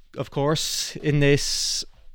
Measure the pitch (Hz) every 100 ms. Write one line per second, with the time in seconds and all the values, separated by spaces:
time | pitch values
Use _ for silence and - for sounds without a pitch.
0 | - 131 131 147 143 160 - - - -
1 | 156 143 143 143 - - - - - -
2 | -